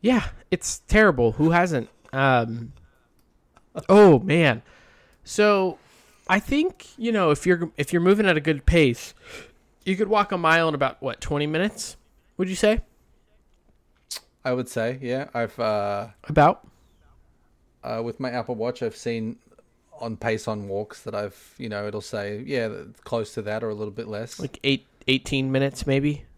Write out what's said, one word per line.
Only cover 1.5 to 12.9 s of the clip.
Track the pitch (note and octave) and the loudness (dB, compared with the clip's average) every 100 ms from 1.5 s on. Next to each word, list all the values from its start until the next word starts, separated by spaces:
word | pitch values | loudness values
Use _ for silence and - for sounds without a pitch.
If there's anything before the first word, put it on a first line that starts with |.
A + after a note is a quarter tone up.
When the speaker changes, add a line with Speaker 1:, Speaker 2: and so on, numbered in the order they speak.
Speaker 1:
hasn't? | E3+ F3+ D#3+ - _ - | 4 2 0 -6 _ -8
Um, | C3+ C3+ B2+ A#2 A#2 A2+ - - _ _ _ _ _ _ _ _ - - | 0 4 4 2 -6 -12 -16 -20 _ _ _ _ _ _ _ _ -14 6
oh, | G3 G#3 C#3 | 10 10 8
man. | G2 D#3+ D#3 G#2+ - - _ _ _ _ | 4 2 2 2 -6 -20 _ _ _ _
So, | - - G#3 G3+ F#3 - _ _ _ _ _ | -12 0 2 4 0 -4 _ _ _ _ _
I | F#3+ | 0
think, | - C#4 F4 - - - | 2 0 0 -4 -20 -8
you | A#3 | -4
know, | A3 F3 | 0 2
if | D3 - | 2 2
you're, | F3 E3 - | 0 0 -6
if | C#3+ | -2
you're | F3 | 0
moving | F3+ G3+ G#3 | 2 4 4
at | D#3 | 2
a | |
good | D3 D3 - | 0 0 2
pace, | E3+ C#3+ A#2 - - - - - _ _ _ - | 4 4 2 -8 -20 -20 -20 -20 _ _ _ -6
you | F#3 | -2
could | G3+ | 0
walk | G#3 G3+ | 0 0
a | F#3 | 0
mile | E3+ E3 E3 | 2 4 2
in | D3 | 0
about, | C3+ - | -4 -4
what, | C3+ - | -8 -8
twenty | - D3 D3 | -6 -4 -2
minutes, | D#3 G3+ - - - _ _ _ _ | 0 -2 -4 -14 -16 _ _ _ _
would | F#3 | -6
you | F#3 | 0
say? | G#3 A3 - | 2 2 -4